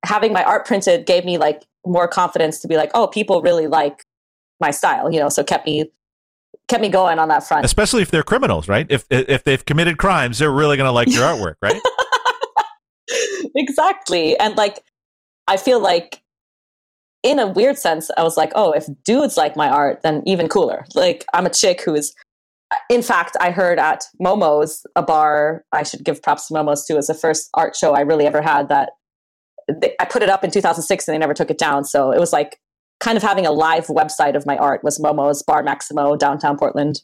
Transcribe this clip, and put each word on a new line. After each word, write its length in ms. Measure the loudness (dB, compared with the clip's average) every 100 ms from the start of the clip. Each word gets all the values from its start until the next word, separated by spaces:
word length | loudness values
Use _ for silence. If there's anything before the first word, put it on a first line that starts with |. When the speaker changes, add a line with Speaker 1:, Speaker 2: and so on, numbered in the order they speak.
Speaker 1:
Having 280 | -2 0 2
my 100 | 2
art 240 | 2 0 0
printed 400 | 0 2 2 4
gave 180 | 0
me, 140 | 2 0
like, 240 | 0 -2 _ _ -2
more 220 | 0 0
confidence 500 | 0 -2 0 0 -2
to 80 | -2
be 80 | 0
like, 140 | 2
"Oh, 120 | 0 0
people 360 | -2 0 2
really 260 | 2 2 2
like 360 | 0 0 -4 -20 _ _ _ _ _
my 120 | -4
style," 400 | 0 0 0 -2
you 80 | 0
know, 80 | 0
so 160 | -2
kept 220 | -2 -2 -2
me, 240 | -4 -6 _ _ _ _ _ _ -20 -4
kept 140 | -2
me 60 | 2
going 300 | 2 2 2
on 100 | 2
that 180 | 0 0
front. 180 | -2
Speaker 2:
Especially 380 | 0 0 0 0
if 80 | 0
they're 120 | 0
criminals, 440 | 0 0 0 -2 0
right? 180 | -2 0
If, 140 | -4 0
if 340 | -2 0 0
they've 200 | 0 -2
committed 340 | 0 0 0 0
crimes, 400 | 0 2 -2 0
they're 120 | 0
really 260 | 2 2 2
gonna 160 | 2
like 160 | 2 2
your 140 | 2
artwork, 320 | 2 0 -4 -4
right? 180 | -2 -2 -4
Speaker 1:
<laughs> 60 | -6 -4 -2 -2 -6 -4 -4 -4 -8 _ _ -8 -4 -4 -6 -6
Exactly. 840 | -4 -4 0 0 -2 -4 -2 0 0
And, 180 | 0 0
like, 260 | -2 -2 _ _ _ _ _ _ -2
I 100 | 0
feel 240 | 2 2
like 420 | 4 0 -2 -20 _ _ _ _ _ _ _ _ _ _
in 160 | -2 0
a 80 | 0
weird 320 | 2 2 2
sense, 320 | -2 -2 -4 -2
I 60 |
was 140 | 0 0
like, 160 | 0
"Oh, 180 | 2 2
if 140 | 0 -4 -10
dudes 320 | 0 2 2 0
like 200 | -2 0
my 120 | 2
art, 340 | 2 2 0
then 200 | -2 -2 0
even 220 | 0 0
cooler." 360 | 2 0 -2 -6
Like, 300 | 0 0 0 -2
I'm 140 | -2 0
a 40 |
chick 300 | 2 0 0
who 120 | -2
is, 200 | -2 -4 _ _ _ _ _ _ -10 0
in 120 | 0
fact, 340 | 2 -2 0 -2
I 100 | -2
heard 280 | 2 0 2
at 260 | 2 0 -6 _
Momo's, 680 | 0 2 2 2 0 -4 -4
a 80 | -2
bar 640 | 2 2 4 2 0 -2 _
I 100 | -6
should 220 | -6 -6
give 180 | -6 -4
props 240 | -2 -4 -2
to 60 |
Momo's 320 | -4 0 -2 0
too, 100 | -2
as 80 | -2
the 60 |
first 340 | -2 -2 -2 -2
art 200 | -2 -2
show 200 | 0 0
I 60 | 2
really 260 | 2 2 2
ever 160 | 2
had, 260 | 0 0 0
that 220 | 0 -2 -8 _ _ _ _ _ -14 -8
they, 220 | -2 -2 -2
I 60 |
put 180 | -4 0
it 60 | 2
up 160 | 2
in 60 | 0
two 100 | 0
thousand 240 | 0 -2
six 240 | -2 -4 -2
and 60 |
they 40 | -2
never 160 | -2
took 160 | 0 0
it 80 | 0
down. 260 | 0 0
So 280 | 0 0 2
it 80 | 2
was, 120 | 2
like, 260 | 0 -2 -8 _ _ _ _
kind 160 | -2 0
of 60 |
having 240 | 0 0 0
a 60 |
live 340 | 2 2 2 0
website 500 | 0 0 0 0 0
of 100 | -2
my 100 | 0
art 260 | 0 0
was 160 | -2 -2
Momo's 420 | -2 2 0 0
Bar 200 | 0 0
Maximo, 520 | 0 -4 -6 -2 0 2
downtown 400 | 0 0 -2 0
Portland. 420 | -2 0 -2 -4